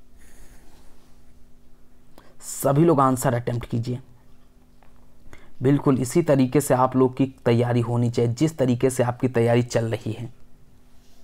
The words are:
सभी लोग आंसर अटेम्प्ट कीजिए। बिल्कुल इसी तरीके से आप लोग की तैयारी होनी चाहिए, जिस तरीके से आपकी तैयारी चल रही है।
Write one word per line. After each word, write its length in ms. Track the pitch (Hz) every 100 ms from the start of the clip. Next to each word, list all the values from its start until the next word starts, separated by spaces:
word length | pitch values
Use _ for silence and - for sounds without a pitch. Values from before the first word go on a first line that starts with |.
| - - - - - - - - - - - - - - - - - - - - - - - -
सभी 420 | - - 135 139
लोग 160 | 170 139
आंसर 320 | 135 127 139
अटेम्प्ट 320 | 120 123 123 -
कीजिए। 340 | 120 117 123 - - - - - _ _ - - - - - - - - -
बिल्कुल 360 | 127 143 147 127
इसी 220 | 127 175
तरीके 380 | 160 139 127 147
से 120 | -
आप 220 | 127 127 131
लोग 200 | 131 127
की 80 | 135 - 123
तैयारी 340 | 117 120 120
होनी 280 | 120 120 120
चाहिए, 220 | 120 120
जिस 260 | 120 156 -
तरीके 320 | 127 123 131
से 140 | 127
आपकी 240 | 120 120 127
तैयारी 340 | 117 117 120
चल 220 | 123 120 113
रही 260 | 107 113
है। 200 | 107 113 - - - - - - - - -